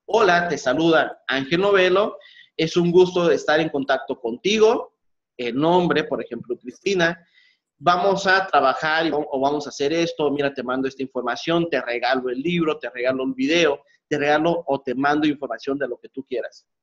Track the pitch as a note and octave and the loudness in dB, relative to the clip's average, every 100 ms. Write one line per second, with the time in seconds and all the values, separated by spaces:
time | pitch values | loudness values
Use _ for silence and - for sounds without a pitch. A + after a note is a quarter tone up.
0 | - G#3+ G3+ F3 E3+ C#3+ B2+ C#3 E3 D#3 | -2 2 4 4 0 -2 -2 2 4 4
1 | B2+ - - C3 C3+ E3+ G3+ G3 F#3 F#3 | 2 -4 -6 -4 -2 0 2 4 4 2
2 | A3 - - - _ - D#3+ F3 E3+ F3 | 0 -4 -18 -20 _ -4 -2 2 4 6
3 | F3+ F3 E3+ C#3 - D#3 D#3+ C#3+ C3+ C3 | 4 4 2 2 2 0 0 -2 -2 -2
4 | - C3 A#2 B2 F#3+ G#3+ A3 C4 - _ | -4 -8 -8 -4 -2 2 4 2 -4 _
5 | _ _ _ - A#2+ B2 D#3+ F3+ F3 D3 | _ _ _ -10 -6 0 2 4 2 0
6 | D3+ A#2+ - - - - - - G3 F#3+ | -2 -6 -8 -12 -10 -12 -12 -8 -2 0
7 | E3 F3 _ _ _ _ _ _ C#3+ F3+ | 0 -2 _ _ _ _ _ _ 0 2
8 | G3 F#3 F#3+ F#3+ F#3+ C#3+ C3+ C3 D#3 D#3 | 2 0 2 2 2 2 2 2 -2 0
9 | E3 C#3+ D3+ C3+ C#3 D3 B2+ - C#3+ E3 | 0 -2 -4 -2 0 -2 -6 -6 -2 0
10 | E3+ - D3 C#3+ C#3 C3+ A#2+ C3 C3 C3 | -2 0 -2 0 -2 -4 -4 -4 -4 -6
11 | C3 B2+ B2 C3 - E3+ E3+ C#3+ A#2+ A#2+ | -8 -6 -6 -4 -2 0 0 -2 -4 -4
12 | B2 C3 B2+ B2 D#3+ F3 D#3 D3+ A#2+ B2 | 0 -2 -2 -6 -4 -2 -2 -4 -8 -4
13 | B2 C3 C3 B2+ C#3 E3+ D#3 C#3+ _ _ | -2 -2 -4 -2 0 2 2 0 _ _
14 | _ D3 C#3+ D3+ E3 E3+ - C#3 - B2 | _ -2 0 2 2 -2 -2 -4 -4 -2
15 | C#3+ D3+ D3+ C#3+ C3 A2+ - C#3 B2+ A#2 | 0 2 0 -2 -6 -8 -6 -4 -6 -8
16 | A2 C3+ - A#2+ - - _ _ | -12 -18 -10 -8 -8 -14 _ _